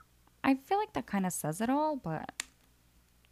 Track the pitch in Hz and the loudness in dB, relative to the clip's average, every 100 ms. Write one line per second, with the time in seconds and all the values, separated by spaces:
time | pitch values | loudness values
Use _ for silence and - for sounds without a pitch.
0 | - _ - _ - 269 - 392 415 - | -20 _ -20 _ 2 2 2 0 0 -4
1 | 233 202 185 - 151 160 226 277 311 294 | -2 -2 -2 -2 -4 -2 0 2 0 -2
2 | 175 160 - - - _ _ _ _ _ | -4 -6 -6 -10 -10 _ _ _ _ _
3 | _ _ _ | _ _ _